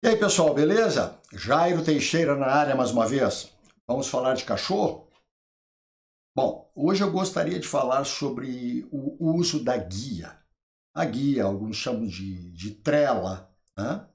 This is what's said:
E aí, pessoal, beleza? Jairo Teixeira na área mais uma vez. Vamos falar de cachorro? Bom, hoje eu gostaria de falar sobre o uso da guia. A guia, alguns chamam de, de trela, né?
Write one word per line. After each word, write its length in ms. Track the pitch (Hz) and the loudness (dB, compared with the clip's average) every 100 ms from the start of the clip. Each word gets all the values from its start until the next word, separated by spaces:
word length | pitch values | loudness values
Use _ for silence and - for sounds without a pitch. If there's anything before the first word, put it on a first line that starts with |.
E 60 | 240 | 4
aí, 80 | 226 | 4
pessoal, 380 | 202 - 127 | 2 4 4
beleza? 640 | 123 151 214 220 135 - - - | 4 4 4 2 2 -2 -6 -20
Jairo 500 | 98 95 143 175 170 | -12 0 4 4 2
Teixeira 500 | 160 147 139 160 156 | 2 0 2 2 2
na 120 | 139 131 | 2 2
área 280 | 139 147 | 4 4
mais 160 | 131 123 | 2 2
uma 160 | 117 113 | 2 2
vez. 480 | 135 113 - - _ _ _ _ | 2 0 -2 -10 _ _ _ _
Vamos 220 | 127 135 | -4 -2
falar 260 | 131 127 | 0 0
de 120 | 127 - | 0 -2
cachorro? 680 | - - 185 - - - _ _ _ _ _ _ _ _ _ _ _ _ | -4 -2 0 0 -2 -14 _ _ _ _ _ _ _ _ _ _ _ _
Bom, 380 | - 135 - - | -2 -2 -2 -14
hoje 300 | - 147 196 | -2 2 2
eu 80 | 202 | 2
gostaria 480 | 175 190 - 156 180 | 2 -2 0 -2 -2
de 80 | - | -2
falar 380 | 143 127 131 139 | -2 2 0 0
sobre 840 | - 143 120 131 123 123 123 - | -4 -4 -4 -8 -6 -4 -6 -6
o 420 | 143 135 - 160 170 | -6 -6 -2 0 2
uso 260 | 170 151 | 2 0
da 140 | 123 123 | 0 -2
guia. 680 | 87 95 135 95 82 - _ _ _ _ _ - | -2 -8 -8 -8 -10 -18 _ _ _ _ _ -4
A 80 | |
guia, 400 | 165 117 139 135 | -2 0 0 2
alguns 320 | 98 98 107 101 | 0 -2 -4 -6
chamam 320 | - 113 110 | -4 -2 -4
de, 420 | 90 98 92 87 | -6 -8 -8 -12
de 220 | 85 98 107 | -12 -12 -6
trela, 760 | - 147 143 117 92 92 - _ _ - | 0 2 2 0 -2 -8 -12 _ _ -8
né? 300 | 110 196 - | -6 -6 -10